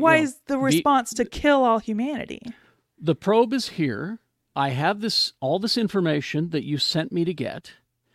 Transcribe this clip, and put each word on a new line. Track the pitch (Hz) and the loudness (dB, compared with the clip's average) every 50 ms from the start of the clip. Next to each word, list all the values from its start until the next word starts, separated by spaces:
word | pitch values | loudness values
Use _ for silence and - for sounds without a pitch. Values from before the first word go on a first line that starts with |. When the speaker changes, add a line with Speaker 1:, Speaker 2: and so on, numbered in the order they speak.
Speaker 1:
why | 294 320 320 | 4 4 4
Speaker 2:
know, | 311 311 | 4 4
Speaker 1:
is | 277 254 - _ | 0 -4 -8 _
the | - 277 | -4 -2
Speaker 2:
the | 262 | 0
Speaker 1:
response | 269 269 294 - - 294 277 262 240 - - | 2 2 2 4 4 4 2 2 2 0 -2
to | - 240 | -4 -4
kill | - - - - 294 285 269 254 | -4 -4 0 2 4 4 4 4
all | 233 226 220 | 4 2 2
humanity? | - - 220 208 240 285 302 233 - - - - - 240 - _ _ _ _ _ _ _ _ - | 0 -2 -4 -4 -2 -4 -4 -6 -8 -10 -12 -14 -14 -14 -16 _ _ _ _ _ _ _ _ -6
Speaker 2:
The | - 160 151 | -2 -2 -2
probe | - - 190 214 226 240 220 262 | 0 0 2 4 4 4 4 2
is | 262 - - | -2 -4 -4
here. | - - 160 135 110 104 139 180 226 226 _ _ _ _ _ _ - | -4 -2 -2 -2 -2 -2 -6 -8 -8 -10 _ _ _ _ _ _ -4
I | 139 139 139 | -2 -2 0
have | 127 131 147 175 208 202 | 0 0 0 0 -2 -2
this, | 214 220 - - - - - _ | -2 -2 0 0 0 -2 -2 _
all | - 131 156 190 | -4 -2 -2 0
this | 202 226 - 240 | 0 0 0 0
information | 226 196 - 196 175 160 151 147 131 - - 151 160 175 | 0 0 0 0 2 2 0 0 -2 -2 -2 -4 -2 -2
that | 165 151 - | -4 -4 -4
you | 143 147 139 | -4 -4 -2
sent | - - - 165 160 - - | -2 -2 -2 -2 -2 -2 -2
me | 175 170 | -2 -2
to | 170 180 | -2 -2
get. | 147 123 - - - - - - _ _ _ _ _ _ _ _ | -4 -6 -8 -8 -10 -14 -18 -20 _ _ _ _ _ _ _ _